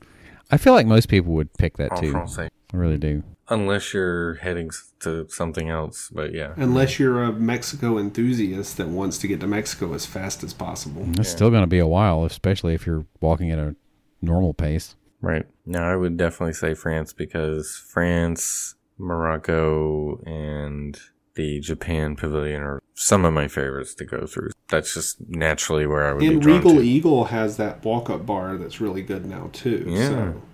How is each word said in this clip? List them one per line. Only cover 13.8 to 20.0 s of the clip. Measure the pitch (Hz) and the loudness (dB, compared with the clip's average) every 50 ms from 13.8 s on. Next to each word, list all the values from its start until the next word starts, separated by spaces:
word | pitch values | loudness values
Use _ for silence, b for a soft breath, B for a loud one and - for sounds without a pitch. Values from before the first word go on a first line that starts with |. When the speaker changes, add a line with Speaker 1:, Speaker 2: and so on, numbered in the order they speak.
| _ _ _ _ _ _ _ _ | _ _ _ _ _ _ _ _
Speaker 1:
normal | - 85 82 90 95 82 73 | 0 2 2 4 2 2 0
pace. | - 85 76 78 82 - - - _ _ _ _ _ | 0 0 0 0 -2 -4 -6 -14 _ _ _ _ _
Speaker 2:
Right. | - 87 80 78 78 - _ _ - | -2 -2 -2 -2 -4 -6 _ _ -10
Now, | - 90 87 85 | -6 -4 -2 0
I | 87 92 | 0 0
would | 92 90 87 82 | 2 0 0 0
definitely | 85 87 82 - - 90 82 78 | 0 0 0 0 -2 -4 -4 -4
say | - 80 80 80 | -2 -2 -2 -2
France | - - 82 80 78 76 - - | -2 -2 -2 -2 -2 -4 -6 -8
because | - 78 - - 82 78 78 78 78 78 - - | -10 -8 -6 -4 -4 -2 -2 -4 -4 -6 -8 -12
France, | - - - - 87 87 87 85 85 85 85 82 - - - - - - - - _ _ _ _ | -14 -14 -6 -2 0 2 2 2 2 0 0 -2 -4 -4 -6 -6 -6 -8 -10 -12 _ _ _ _
Morocco, | - 92 90 85 82 82 80 80 78 - - 82 80 80 78 78 78 78 78 78 76 | -10 -8 -6 -4 -2 -2 -2 -2 -2 -2 0 0 2 2 2 2 0 0 -2 -2 -2